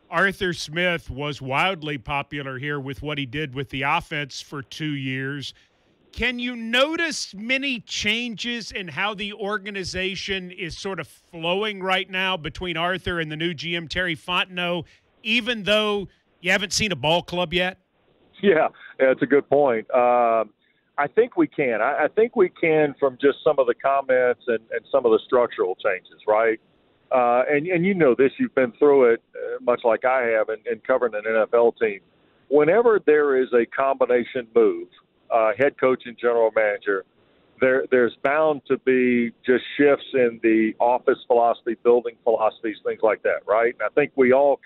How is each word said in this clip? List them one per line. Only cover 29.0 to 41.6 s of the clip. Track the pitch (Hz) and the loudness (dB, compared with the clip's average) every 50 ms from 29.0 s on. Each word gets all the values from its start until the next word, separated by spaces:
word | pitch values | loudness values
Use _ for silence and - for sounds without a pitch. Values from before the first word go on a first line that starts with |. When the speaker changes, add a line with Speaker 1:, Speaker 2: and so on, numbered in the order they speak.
| 127 117 117 | 6 6 4
Speaker 2:
it, | 113 _ _ - | 2 _ _ -14
uh, | - - 113 120 123 127 | -12 -10 -8 -10 -6 -2
much | 123 120 117 - | -2 -2 0 2
like | 120 110 107 - | 0 0 2 0
I | 127 131 131 120 117 113 | 0 0 0 0 0 0
have | 110 107 104 | 0 0 -2
in, | 110 110 - 123 | -4 -8 -6 -8
in | 117 110 | -8 -6
covering | _ - 131 127 123 117 107 | _ -2 0 0 0 -2 -2
an | 104 104 | -4 -4
N | 110 113 113 | -2 0 0
F | 107 - - | 0 2 4
L | 117 117 117 - | 4 4 4 2
team. | - 117 110 101 95 _ _ _ _ _ _ _ _ _ - | 2 -2 -2 -4 -4 _ _ _ _ _ _ _ _ _ 0
Whenever | 135 147 151 151 180 226 240 247 220 190 160 | 4 4 4 6 4 4 4 4 4 2 4
there | - 151 151 147 143 135 131 | 4 4 4 4 4 2 2
is | 131 - 120 | 0 2 2
a | 120 117 | 2 2
combination | - - - 135 135 135 131 131 120 123 123 117 - - 131 120 113 - | 2 -2 -2 -2 0 0 0 2 2 2 0 0 -2 -6 -10 -8 -2 2
move, | 120 113 104 87 85 87 87 _ _ _ _ _ _ _ - | 4 4 4 2 0 -6 -12 _ _ _ _ _ _ _ -2
uh, | 117 117 110 110 104 | 0 0 2 2 0
head | 104 135 143 139 - | 2 0 0 0 0
coach | - 127 127 123 - | 0 0 0 0 -4
and | 123 117 - | -12 -12 -4
general | - 120 117 117 113 110 107 | -2 0 2 2 2 2 2
manager, | 110 110 104 101 101 - 104 101 95 - _ _ _ _ _ _ _ _ _ _ - | 0 0 0 -2 -4 -4 -4 -4 -4 -4 _ _ _ _ _ _ _ _ _ _ 0
there, | 131 131 127 135 - - | 0 2 2 2 0 0
there's | 127 127 123 110 - _ - | 2 2 2 2 -2 _ -4
bound | 139 143 156 156 156 151 135 - | -2 0 2 2 2 0 -2 -2
to | - 135 - | -4 -4 -2
be | - 131 131 127 127 123 123 120 120 117 - _ - | 0 0 2 2 2 2 2 0 0 -2 -6 _ 0
just | - 127 117 - - - - | 0 0 0 0 -4 -2 2
shifts | 143 143 139 - - - - | 4 4 4 2 0 -2 0
in | 131 123 120 117 113 - | 2 2 2 0 0 2
the | 113 113 113 110 110 107 - | 2 4 4 2 2 0 0
office | 110 120 123 120 - - 127 - - - | 0 2 2 0 2 0 0 0 2 0
philosophy, | 123 120 117 117 110 - | 2 4 4 2 0 -2